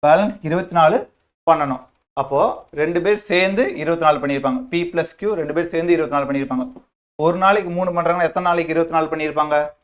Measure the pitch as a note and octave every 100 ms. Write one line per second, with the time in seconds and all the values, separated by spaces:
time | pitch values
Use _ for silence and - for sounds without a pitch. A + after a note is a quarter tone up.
0 | D3 E3 G#3 - D#3 E3+ F3+ F3 D#3+ B3
1 | - _ _ _ - D#3+ C#3+ B2+ - _
2 | _ - C3+ C#3 G#3 - - C#3+ D#3 F3
3 | F#3 G#3 - F3+ F#3+ G3 C4+ B3 D#3 E3
4 | D#3 D3 C#3+ C#3 C3+ B2+ B2+ E3+ E3+ E3+
5 | D#3 - G3+ G3 D3 D3+ F3 E3+ E3+ E3
6 | D3+ C#3+ C#3 C#3 C3+ B2+ B2+ - _ _
7 | _ - D#3 F3 F#3+ G#3 F3+ F3 F#3 E3+
8 | E3 F3 E3 F#3+ F3+ F3 E3 D#3+ E3 E3
9 | D#3 D#3 D#3 D3 D3+ D3+ D3+ -